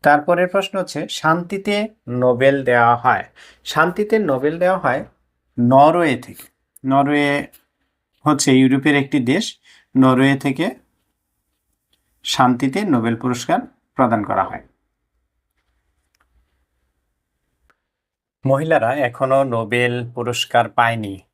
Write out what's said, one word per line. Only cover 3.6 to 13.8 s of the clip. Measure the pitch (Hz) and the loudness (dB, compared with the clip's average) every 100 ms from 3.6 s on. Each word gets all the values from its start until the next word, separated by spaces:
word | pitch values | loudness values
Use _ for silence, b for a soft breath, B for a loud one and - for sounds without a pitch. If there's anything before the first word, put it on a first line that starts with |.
শান্তিতে | - 147 170 180 214 220 | -8 -2 0 0 -2 0
নোবেল | 190 131 143 170 | 0 0 -2 -2
দেওয়া | 180 185 | -2 0
হয় | 151 127 202 _ _ _ _ - | -2 -4 -6 _ _ _ _ -2
নরওয়ে | 120 135 147 170 165 120 | 4 6 6 4 0 -2
থেকে। | - - - _ _ _ | -8 -20 -20 _ _ _
নরওয়ে | 135 135 139 143 143 143 143 _ _ _ _ _ _ _ | -2 0 2 0 0 -2 -6 _ _ _ _ _ _ _
হচ্ছে | 151 151 - 131 | 0 0 4 4
ইউরোপের | 131 135 147 143 | 4 2 2 0
একটি | 139 147 | 0 -2
দেশ। | 120 156 226 - b b b 127 | 0 -2 -4 -12 b b b 2
নরওয়ে | 131 127 135 139 | 4 4 2 2
থেকে | 143 135 180 - _ _ _ _ _ _ _ _ _ _ _ _ _ _ | -2 -4 -6 -8 _ _ _ _ _ _ _ _ _ _ _ _ _ _
শান্তিতে | - - 127 123 135 160 | -10 0 0 0 -2 -2
নোবেল | 208 127 110 117 | -2 -2 -2 -4
পুরস্কার | 127 120 - 175 - _ | -6 -6 -4 -4 -4 _